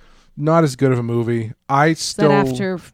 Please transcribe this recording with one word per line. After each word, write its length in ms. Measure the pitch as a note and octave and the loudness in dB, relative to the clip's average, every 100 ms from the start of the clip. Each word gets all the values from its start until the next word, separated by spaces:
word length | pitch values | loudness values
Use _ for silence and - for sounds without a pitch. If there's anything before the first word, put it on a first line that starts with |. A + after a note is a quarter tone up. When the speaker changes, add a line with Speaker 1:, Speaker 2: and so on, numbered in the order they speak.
| - - _ - | -20 -20 _ -6
Speaker 1:
not 260 | D3 E3 | 0 2
as 120 | D#3 B2+ | 2 0
good 160 | C3+ | 0
of 80 | B2 | 0
a 40 | |
movie. 500 | A#2 A#2+ A#2 A#2 A2 - - | -2 -2 -2 -2 -4 -12 -2
I 200 | C#3 D#3 | 2 2
Speaker 2:
Is 120 | D#3 | 0
Speaker 1:
still 300 | - - D3+ | -6 0 2
Speaker 2:
that 180 | C#3 C3+ | 2 0
after 280 | B2+ F#3+ F3+ | -2 -4 -6
f-, 180 | - | -10